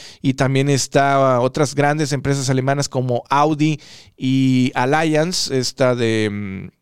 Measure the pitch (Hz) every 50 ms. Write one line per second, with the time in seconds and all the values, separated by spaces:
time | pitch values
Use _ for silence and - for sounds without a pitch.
0 | - - - - - 139 131 - 135 127 135 135 135 143 143 131 - - - 143
1 | 139 139 139 139 135 131 127 120 127 131 131 160 151 127 - 143 143 143 151 156
2 | 156 131 147 131 - 139 139 139 127 131 131 131 131 135 139 143 135 - - 131
3 | 127 127 120 120 - - 139 143 147 156 156 143 156 156 151 135 - - - -
4 | - - _ - 131 131 131 135 131 131 131 127 123 131 - 135 123 131 147 156
5 | 165 160 151 151 160 180 185 - - - 135 131 123 - - - 135 127 123 123
6 | 117 113 113 110 107 104 101 104 104 98 95 95 - - _ _